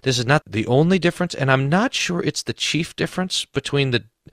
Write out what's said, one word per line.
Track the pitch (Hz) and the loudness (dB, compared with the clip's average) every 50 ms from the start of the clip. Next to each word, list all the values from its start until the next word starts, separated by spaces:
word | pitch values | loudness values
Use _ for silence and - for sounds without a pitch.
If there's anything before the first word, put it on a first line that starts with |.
| - | -2
this | 135 123 | -2 -2
is | 123 117 | 0 2
not | 120 147 - - | 2 2 0 0
the | - 101 110 - | -2 -4 -4 0
only | - 123 139 160 175 190 | 2 4 4 4 4 4
difference, | 180 151 175 - - 180 170 - | 2 2 0 0 -2 -4 -6 -4
and | - 131 135 | -2 0 2
I'm | 131 131 135 139 | 2 2 2 2
not | 165 190 233 269 - | 2 2 2 0 -2
sure | - - - 175 175 - | -4 -4 -2 -2 -2 -2
it's | 147 - - - | -2 -4 -4 -6
the | - - | -8 -6
chief | - - - - 151 165 - - | -4 -4 -2 -2 -2 -4 -4 -4
difference | - 160 - - 185 185 180 - - - | -6 -6 -4 -2 -6 -4 -4 -4 -6 -6
between | - _ 139 - - 143 143 139 131 | -4 _ -4 -4 0 0 0 2 2
the | 120 110 104 _ _ _ _ - | 0 -2 -2 _ _ _ _ -20